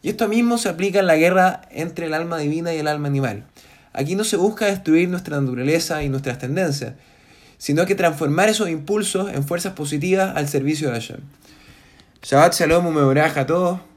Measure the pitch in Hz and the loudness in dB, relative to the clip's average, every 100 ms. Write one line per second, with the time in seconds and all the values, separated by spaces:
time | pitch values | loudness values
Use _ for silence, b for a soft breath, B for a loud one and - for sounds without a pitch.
0 | 156 214 220 220 233 233 202 165 196 196 | -6 -2 0 2 2 0 -2 -2 0 2
1 | 185 160 165 185 185 - - - 170 165 | 4 4 6 4 4 2 -10 -8 -8 -6
2 | 165 156 170 170 147 156 170 160 151 151 | -6 -4 -4 -4 -2 -2 -4 -4 -2 -2
3 | 147 139 131 101 120 b b b b - | -2 -2 -2 -6 -14 b b b b -6
4 | 143 190 220 196 190 214 208 196 190 156 | -4 -2 0 2 0 2 -2 -2 2 4
5 | 180 180 180 147 135 123 131 165 - 156 | 4 -2 -4 -2 -2 -2 0 0 0 -4
6 | 147 135 135 123 123 156 180 139 120 - | -2 -4 -4 -6 -4 -2 -2 -2 -6 -12
7 | b b b b b b - 147 185 202 | b b b b b b -2 0 2 2
8 | 175 151 156 156 208 214 196 160 147 208 | 0 0 -2 2 2 2 -2 -4 -2 -2
9 | 190 190 196 139 143 170 190 185 147 147 | -2 -2 -4 -4 -4 -4 -6 -6 -6 -4
10 | 170 190 190 190 143 147 139 156 147 120 | 0 2 2 0 -2 -2 -2 -2 -2 -4
11 | - - - - b b b b b b | -8 -14 -18 -20 b b b b b b
12 | b b - 139 165 170 160 165 175 156 | b b 2 6 6 4 2 4 2 2
13 | 139 135 151 143 131 165 180 185 - | 4 4 2 0 0 2 0 -2 -10